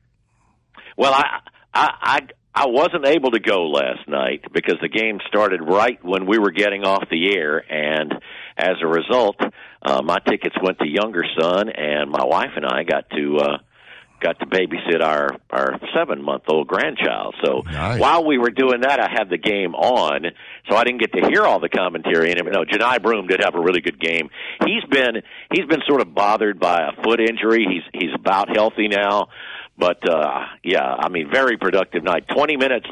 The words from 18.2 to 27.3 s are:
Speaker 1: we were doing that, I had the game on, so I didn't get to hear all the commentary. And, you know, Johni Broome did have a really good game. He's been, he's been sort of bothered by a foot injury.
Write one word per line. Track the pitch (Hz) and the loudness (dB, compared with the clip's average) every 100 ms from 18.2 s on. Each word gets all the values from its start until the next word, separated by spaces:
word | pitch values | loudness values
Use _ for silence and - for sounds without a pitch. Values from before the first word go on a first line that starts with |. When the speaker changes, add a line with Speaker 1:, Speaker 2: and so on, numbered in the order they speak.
Speaker 1:
we | 160 135 | 2 2
were | 120 | 2
doing | 110 131 120 | 2 2 2
that, | 127 139 | 2 2
I | 101 | 0
had | 113 101 | 0 -2
the | 87 | -2
game | 107 101 92 | 0 0 -2
on, | 82 98 123 82 71 78 - - - - | 0 2 4 2 0 -4 -8 -16 -18 0
so | 101 | 2
I | |
didn't | 120 123 | 2 0
get | 110 | -2
to | 92 - | 0 2
hear | 180 | 4
all | 208 101 | 4 2
the | 80 | 0
commentary. | - 92 82 80 85 82 | -2 -2 -2 0 2 2
And, | 87 | 0
you | 85 | 0
know, | 95 | -2
Johni | 80 104 117 123 | 0 0 2 2
Broome | 101 113 90 | 2 0 0
did | 92 | 2
have | 98 87 | 2 2
a | |
really | 85 87 | 2 0
good | 87 - | -2 -4
game. | 82 82 76 - - - | -2 -2 -4 -10 -14 -4
He's | 160 220 - | -2 -2 0
been, | 135 127 113 - - - | 2 2 -2 -8 -18 -4
he's | 180 147 | -4 0
been | 156 131 | -2 2
sort | 143 | 2
of | 98 | 2
bothered | 80 101 107 107 95 | 0 2 2 0 0
by | 87 87 73 | 2 2 0
a | - | -2
foot | 110 117 | 0 2
injury. | 113 | 2